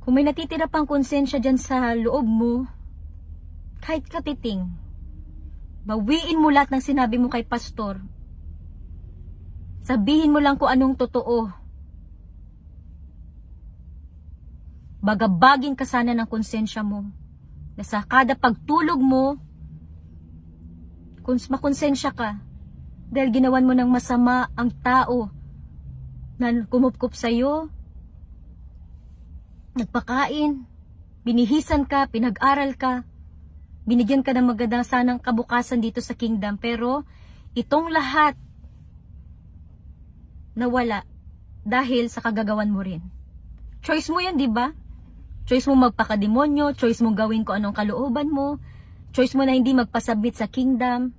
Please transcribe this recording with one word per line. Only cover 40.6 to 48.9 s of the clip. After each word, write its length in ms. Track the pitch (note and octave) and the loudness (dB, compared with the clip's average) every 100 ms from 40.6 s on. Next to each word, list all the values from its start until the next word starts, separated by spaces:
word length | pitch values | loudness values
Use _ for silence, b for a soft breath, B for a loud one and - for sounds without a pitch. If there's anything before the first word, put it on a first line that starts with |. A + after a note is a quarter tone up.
| B3 B3 A#3+ G3+ - - - - - - G#3 | 2 2 2 -2 -6 -20 -20 -20 -20 -12 0
dahil 400 | B3 C4 B3 A#3+ | 0 2 0 0
sa 160 | - | -2
kagagawan 480 | A3+ G#3+ G#3 G#3+ G#3 | -2 0 0 0 0
mo 160 | G3 F#3+ | 0 -2
rin. 160 | E3 F3+ - - - - - - - | -8 -10 -16 -20 -20 -20 -18 -18 -12
Choice 240 | - D#4+ - | -2 -2 0
mo 80 | E4 | -2
yan, 160 | F#4 D#4+ | 0 0
di 80 | C4+ | 2
ba? 240 | A3 B3+ - - - - - - - | 2 -2 -4 -18 -20 -20 -20 -18 -14
Choice 240 | - B3+ C4+ | 0 2 4
mo 80 | C4+ | 6
magpakademonyo, 960 | B3 - A3 G#3+ G3+ A3+ D4 C#4+ D4 | 6 4 0 2 2 4 4 2 0
choice 320 | C#4+ A#3 A3+ | 2 0 2
mo 80 | A#3 | 2
gawin 320 | G#3 A3 A3 | 2 0 0
ko 80 | A3 | 0
anong 240 | G3+ G#3 - | -2 -2 -2
kalooban 540 | G#3 G#3 C4+ A#3+ D4 | -2 -2 -2 -2 0
mo, 320 | C#4 C#4 D4 B B B | 0 -2 -4 B B B